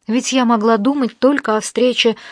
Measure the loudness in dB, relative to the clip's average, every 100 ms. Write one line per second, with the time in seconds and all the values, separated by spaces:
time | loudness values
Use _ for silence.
0 | -4 -4 0 0 2 2 2 2 0 0
1 | -4 0 0 0 -2 -4 -4 0 0 2
2 | 0 -2 -8